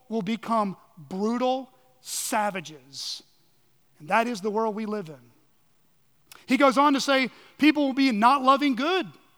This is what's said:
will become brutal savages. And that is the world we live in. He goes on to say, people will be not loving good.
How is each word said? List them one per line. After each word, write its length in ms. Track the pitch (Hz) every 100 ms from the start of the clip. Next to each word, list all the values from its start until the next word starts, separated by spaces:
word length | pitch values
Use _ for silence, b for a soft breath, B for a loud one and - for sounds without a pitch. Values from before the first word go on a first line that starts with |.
| b
will 140 | 226
become 540 | 185 226 - 226 202 175 _ -
brutal 760 | 139 190 214 240 254 262 254 b b b
savages. 1200 | - - - 226 208 185 147 147 131 135 - - - _ _ _ _ _ _ -
And 80 | 151
that 180 | 214 233
is 140 | 220
the 100 | 214
world 240 | 208 226
we 120 | 208 214
live 220 | 214 160
in. 60 | 135 120 _ _ _ _ _ _ _ _ _ _ B B
He 100 | 247
goes 200 | 277 233
on 180 | 294
to 60 | 269
say, 300 | - 269 254 B B B
people 280 | 294 294 277
will 60 |
be 180 | 262 269
not 320 | 208 233 277
loving 320 | 262 277 285
good. 320 | 220 302 370 196 - _